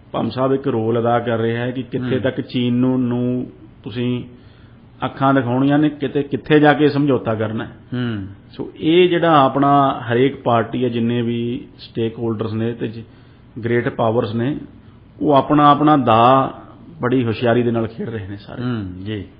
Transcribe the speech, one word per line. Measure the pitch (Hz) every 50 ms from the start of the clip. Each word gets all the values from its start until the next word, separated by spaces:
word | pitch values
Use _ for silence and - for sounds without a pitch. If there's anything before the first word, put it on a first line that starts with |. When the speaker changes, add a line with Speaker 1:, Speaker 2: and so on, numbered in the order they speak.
| - -
Speaker 1:
ਭਾਮ | - - - 113
ਸਾਹਿਬ | 107 127 131 131 135
ਇੱਕ | 135 139
ਰੋਲ | 135 120 113 110 113 117 117
ਅਦਾ | 113 117 120 120
ਕਰ | 117 123 113
ਰਿਹਾ | 110 113 117 117 117 120
ਹੈ | 127
ਕਿ | 123 131 117
ਕਿੱਥੇ | - - 127 123 123 131
Speaker 2:
ਹੂੰ। | 123
Speaker 1:
ਤੱਕ | 110 131 123 -
ਚੀਨ | 123 - - 127 123 123 120
ਨੂੰ, | 123 127 127 127 131 127
ਨੂੰ | 120 120 123 123 123 127 123 123 - - - - - - - -
ਤੁਸੀਂ | - 107 123 120 123 123 120 - - - - - - - - - - - - - - - - 135
ਅੱਖਾਂ | 131 - - 139 135 135
ਦਿਖਾਉਣੀਆਂ | 135 123 120 123 131 139 139 143 147
ਨੇ, | 151 147
ਕਿਤੇ | 147 - 139 127 - 143 143
ਕਿੱਥੇ | - 139 117 - - 156 151
ਜਾ | 147 147 143
ਕੇ | 139 151 143
ਸਮਝੌਤਾ | 127 139 147 143 127 117 - 117 110
ਕਰਨਾ | 104 110 107 107 117 117
ਹੈ। | - - - - - 123
Speaker 2:
ਹੂੰ। | 123 123 120 110 101 95 95 98 - - -
Speaker 1:
ਸੋ | - - - - - -
ਇਹ | - 156 165 180 185 180
ਜਿਹੜਾ | 170 165 165 170 160 139 135
ਆਪਣਾ | 131 135 139 139 143 143 143 139 135 - - 123 113
ਹਰੇਕ | 117 120 131 139 139 -
ਪਾਰਟੀ | - 131 117 113 107 113 - 123 127
ਹੈ, | 123
ਜਿੰਨੇ | 117 117 113 117 120 120
ਵੀ | 117 117 120 117 117 117 123 143 - - - -
ਸਟੇਕਹੋਲਡਰਸ | - - - 120 113 113 113 - 117 113 113 107 113 104 107
ਨੇ | 110 113 117 117
ਤੇ | 117 123
ਜ-, | 113 110 117 110 - - - - - - - - - - 123 107
ਗ੍ਰੇਟ | 113 120 120 117 135
ਪਾਵਰਸ | - - 120 113 110 120 120 107 107
ਨੇ, | 117 117 139 147 - - - - - - - - - - - - -
ਉਹ | 143 151 143
ਆਪਣਾ | 135 127 - 147 147 147 147
ਆਪਣਾ | 143 143 151 151 156
ਦਾ | 143 120 117 110 113 117 127 135 135 135 - - - - - - - - - - -
ਬੜੀ | 127 120 127 135 120
ਹੁਸ਼ਿਆਰੀ | 117 107 - 127 117 117 123 117
ਦੇ | 120
ਨਾਲ | 117 117 113
ਖੇਡ | 107 - - 208 113
ਰਹੇ | 117 104 95
ਨੇ | 95 101
ਸਾਰੇ। | 101 - - - 131 120
Speaker 2:
ਹੂੰ, | 123 120 110 98 92 90 92 95
ਜੀ। | 104 110 101 - - -